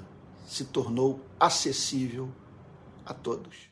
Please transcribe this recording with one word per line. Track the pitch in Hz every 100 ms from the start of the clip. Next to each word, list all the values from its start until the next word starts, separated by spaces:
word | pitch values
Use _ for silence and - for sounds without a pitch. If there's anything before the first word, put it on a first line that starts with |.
| 95 - - - -
se | - 131
tornou | 139 113 117 135 135 - -
acessível | 165 - 139 131 - 139 127 123 131 - - - - - - - -
a |
todos. | - 120 117 - - -